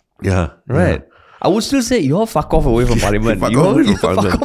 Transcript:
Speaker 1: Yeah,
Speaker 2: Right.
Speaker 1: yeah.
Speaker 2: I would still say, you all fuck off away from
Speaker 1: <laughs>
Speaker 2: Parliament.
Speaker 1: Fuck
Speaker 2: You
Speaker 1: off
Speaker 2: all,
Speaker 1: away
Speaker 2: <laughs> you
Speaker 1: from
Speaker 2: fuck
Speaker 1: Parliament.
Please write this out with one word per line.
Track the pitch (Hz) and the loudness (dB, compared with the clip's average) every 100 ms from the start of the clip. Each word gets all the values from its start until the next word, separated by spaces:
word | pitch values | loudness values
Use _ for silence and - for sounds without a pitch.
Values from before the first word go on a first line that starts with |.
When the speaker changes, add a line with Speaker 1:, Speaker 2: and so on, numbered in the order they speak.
| _ _ | _ _
Speaker 1:
Yeah, | 98 92 82 - - | -2 -2 -2 -8 -4
Speaker 2:
Right. | 143 165 73 | 0 0 -2
Speaker 1:
yeah. | - _ _ - | -8 _ _ -4
Speaker 2:
I | 156 | 0
would | 214 - | 0 0
still | 277 | -2
say, | 233 247 | 0 0
you | 135 175 | 0 -2
all | 220 | -2
fuck | 151 - | -4 0
off | 160 147 | 0 2
away | 117 120 | 2 2
from | 117 | 0
Speaker 1:
<laughs> | 98 | 0
Speaker 2:
Parliament. | 104 113 107 | 0 0 0
Speaker 1:
Fuck | 123 | 0
Speaker 2:
You | 123 | 2
Speaker 1:
off | 185 | 2
Speaker 2:
all, | |
Speaker 1:
away | 311 | 2
Speaker 2:
<laughs> | 226 | 2
you | 190 | 0
Speaker 1:
from | - 95 | -2 0
Speaker 2:
fuck | |
Speaker 1:
Parliament. | 98 - | 0 -2